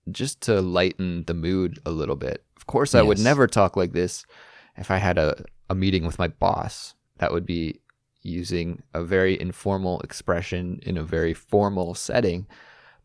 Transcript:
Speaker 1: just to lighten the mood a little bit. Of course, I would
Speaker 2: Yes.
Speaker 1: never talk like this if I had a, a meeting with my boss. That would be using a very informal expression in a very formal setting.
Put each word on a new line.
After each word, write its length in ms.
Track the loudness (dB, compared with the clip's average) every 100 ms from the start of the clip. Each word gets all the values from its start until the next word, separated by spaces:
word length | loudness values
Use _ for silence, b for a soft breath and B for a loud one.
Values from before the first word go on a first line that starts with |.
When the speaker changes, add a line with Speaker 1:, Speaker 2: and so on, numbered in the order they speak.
| -12
Speaker 1:
just 300 | -6 -6 -4
to 180 | 0 2
lighten 600 | 2 2 2 0 -4 -4 -4
the 80 |
mood 460 | -4 0 0 -2 -4
a 60 | -8
little 260 | -4 -4 -4
bit. 280 | -4 -8 _ _
Of 100 | -4
course, 280 | 0 4
I 80 | 6
would 160 | 6 6
Speaker 2:
Yes. 60 |
Speaker 1:
never 220 | 4 6 4
talk 300 | 4 2 2
like 160 | -2
this 320 | 0 -2 -4 -16 B B B B -12
if 140 | -2
I 80 | 0
had 200 | 2 4
a, 260 | 2 0 -8 -16 -6
a 60 |
meeting 320 | 0 2 2 0
with 120 | -2
my 100 | -4
boss. 680 | 0 0 2 -4 -10 -18 -20 _ -4
That 140 | -2
would 140 | -2 -2
be 340 | -4 -4 -8 _ _ _ _
using 600 | -10 -8 -4 -4 -4 -8 -8
a 100 | -6
very 380 | 0 4 4 2
informal 600 | -4 -6 -4 -2 -2 -4
expression 760 | -8 -10 -2 -2 -2 -6 -6 -8
in 140 | -6 -6
a 40 |
very 280 | -2 -2 -2
formal 600 | -4 0 2 2 0 -4
setting. 520 | -6 -2 0 0 -2 -8 B B B B B